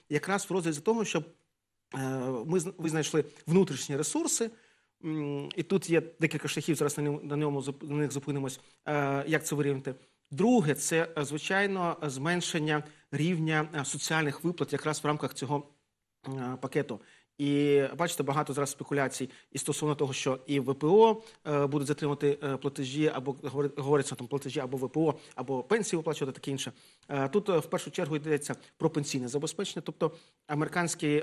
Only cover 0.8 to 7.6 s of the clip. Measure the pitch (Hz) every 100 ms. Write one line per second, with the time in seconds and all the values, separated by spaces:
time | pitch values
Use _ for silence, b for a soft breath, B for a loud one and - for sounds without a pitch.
0.8 | 220 226 208 165 151 - _ _ _ _
1.8 | _ 135 131 131 127 127 131 180 165 190
2.8 | 165 156 147 160 143 B - 175 190 139
3.8 | - 143 151 294 330 - 226 226 b b
4.8 | b _ 165 156 147 143 143 - 165 196
5.8 | - 165 165 - 160 156 147 - 151 147
6.8 | 147 143 147 147 143 143 151 143